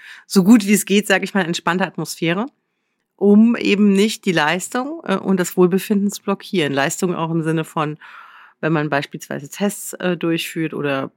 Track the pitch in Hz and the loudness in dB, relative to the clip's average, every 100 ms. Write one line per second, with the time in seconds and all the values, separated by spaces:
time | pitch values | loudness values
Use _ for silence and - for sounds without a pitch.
0 | - - - 196 180 240 196 208 - 202 | -20 -20 -2 2 6 6 6 0 2 0
1 | 202 190 185 202 165 175 - 180 180 - | 2 0 0 -2 -2 -2 -2 -2 -2 -6
2 | 156 - 165 180 254 - _ _ _ _ | -10 -4 -2 -2 -4 -10 _ _ _ _
3 | _ _ 202 208 226 240 202 202 208 196 | _ _ 6 6 6 4 0 2 4 4
4 | 220 - 202 165 151 180 - 247 269 330 | 2 0 -2 0 2 0 -4 -6 -6 -8
5 | - 190 - 190 175 - 180 190 - 202 | -4 -4 0 -2 0 2 2 2 0 0
6 | 202 - - 196 - 190 143 139 139 - | 0 -4 -6 -6 -4 -2 0 0 -2 -2
7 | 185 165 160 165 156 160 156 - 151 151 | -4 -2 -4 -2 -2 -2 -4 -4 -4 -6
8 | - - - - - _ 160 160 151 147 | -16 -20 -20 -20 -20 _ -4 -2 0 -2
9 | 147 160 - 139 143 - 202 - - - | -4 -10 -12 -12 -12 -6 -4 -4 -10 -6
10 | 185 175 170 165 - 170 160 - 143 135 | -4 -4 -2 -4 -4 -6 -6 -4 -4 -4
11 | 135 | -6